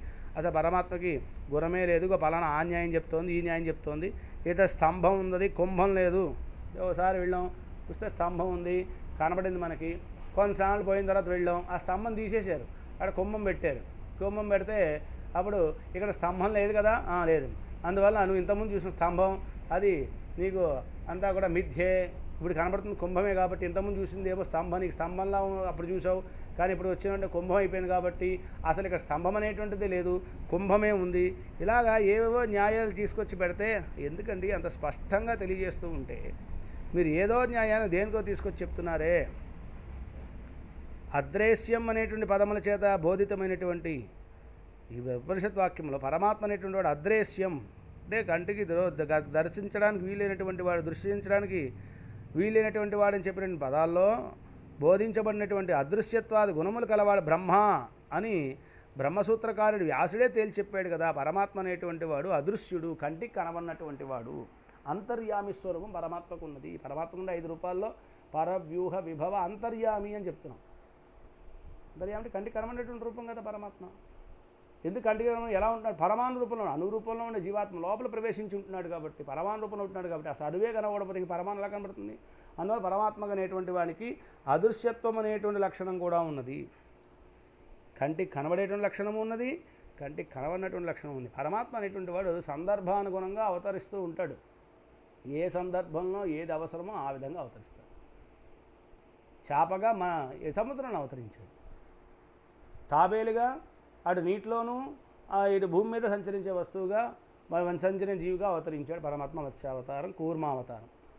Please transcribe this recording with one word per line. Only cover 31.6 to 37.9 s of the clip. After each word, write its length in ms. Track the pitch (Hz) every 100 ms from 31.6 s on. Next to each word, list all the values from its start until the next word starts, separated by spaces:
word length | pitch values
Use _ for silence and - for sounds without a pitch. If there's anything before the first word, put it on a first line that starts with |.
ఇలాగా 360 | 175 240 233 220
ఏవేవో 480 | 202 214 226 240 233
న్యాయాలు 460 | 202 208 220 220
తీసుకొచ్చి 440 | 185 208 - 208 185
పెడితే 500 | 175 180 214 214 - -
ఎందుకండి 540 | 143 165 220 190 190
అంత 160 | 190 165
స్పష్టంగా 680 | - 147 - - 202 233 233
తెలియజేస్తూ 520 | 190 185 185 - 175
ఉంటే 460 | 156 127 110 - - - - - - - 170
మీరు 120 | 160
ఏదో 380 | 156 202 240 247
న్యాయాన్ని 440 | 233 220 220
దేనికో 320 | 214